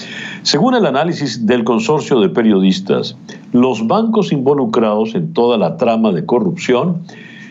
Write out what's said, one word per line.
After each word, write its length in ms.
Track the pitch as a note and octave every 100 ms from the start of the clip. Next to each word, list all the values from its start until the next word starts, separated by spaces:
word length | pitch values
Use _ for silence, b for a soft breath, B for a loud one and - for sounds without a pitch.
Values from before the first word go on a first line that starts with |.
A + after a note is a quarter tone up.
| B B B B
Según 320 | - - B3 B3+
el 100 | E3
análisis 640 | C3 E3+ D3+ C#3+ A#2+ G#2+
del 160 | B2
consorcio 560 | A2+ A2+ C#3+ D3+ - C3
de 100 | F#2
periodistas, 880 | A#2+ A2+ F#2+ F#2+ F2+ - B2 - - - B B
los 340 | B2 C3 A2 A2+
bancos 440 | G3+ A3+ A3 F3+
involucrados 840 | D3 C3 C#3+ A#2 A#2 A2 G#2+ A2 F#2+
en 180 | D#2+
toda 240 | - A#2+ A2+
la 200 | E2+ -
trama 340 | A#2 A2+ A2
de 120 | E2+
corrupción 760 | - A#2+ F#2+ - - B2 E3+ E3 - B B B B